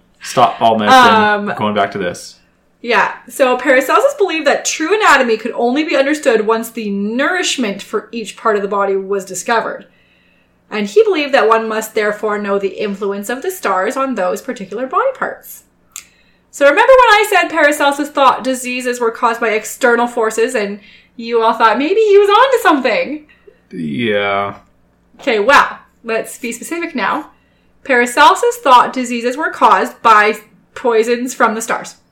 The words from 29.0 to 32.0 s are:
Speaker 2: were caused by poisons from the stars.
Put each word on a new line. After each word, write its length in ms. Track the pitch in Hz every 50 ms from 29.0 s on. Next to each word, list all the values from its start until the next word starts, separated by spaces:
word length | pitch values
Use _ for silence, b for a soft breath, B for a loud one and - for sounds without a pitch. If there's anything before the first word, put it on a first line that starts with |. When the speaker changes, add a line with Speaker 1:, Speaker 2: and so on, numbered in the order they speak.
| 247 233 247 233 226 240 254
Speaker 2:
were 140 | 294 - 254
caused 500 | - - 262 220 196 190 247 247 - -
by 320 | - 226 214 208 208 214 214 - - _ _ _ _ _ _
poisons 600 | - - 240 226 214 226 240 240 240 254 254 -
from 200 | - 240 220 214
the 80 | 226
stars. 340 | - - - - 180 - - _